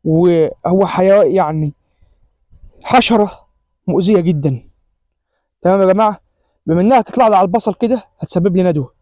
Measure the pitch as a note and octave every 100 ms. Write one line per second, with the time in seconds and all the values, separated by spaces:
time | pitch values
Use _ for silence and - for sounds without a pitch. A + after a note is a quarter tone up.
0 | D#3+ D#3+ F3 E3+ D#3 - D#3 F#3 G3 -
1 | F#3+ G3+ - F#3+ D#3 D#3 D3+ - _ _
2 | _ _ _ _ _ _ - _ - B3
3 | A#3+ A#3 G#3 - _ _ _ _ - F#3+
4 | F#3 G3+ E3+ D#3 D3 B2 - _ _ _
5 | _ _ _ _ _ _ F3 G3 F#3+ F#3+
6 | A3 G3 _ _ _ _ - E3+ G3+ C4
7 | G#3 A#3+ A#3 G3 F#3+ G#3+ G#3+ F#3+ A#3 A#3+
8 | - _ D#3+ F3+ F#3+ F3+ F3+ D3+ C3 _